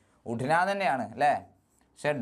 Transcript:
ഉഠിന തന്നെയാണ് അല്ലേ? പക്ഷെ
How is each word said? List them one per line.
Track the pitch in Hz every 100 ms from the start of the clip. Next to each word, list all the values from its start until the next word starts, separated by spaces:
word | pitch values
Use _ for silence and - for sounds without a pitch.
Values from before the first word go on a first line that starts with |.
| _ _ -
ഉഠിന | 117 127 165 190
തന്നെയാണ് | 196 175 131 107
അല്ലേ? | 110 143 104 - _ _ _ _
പക്ഷെ | - 147 139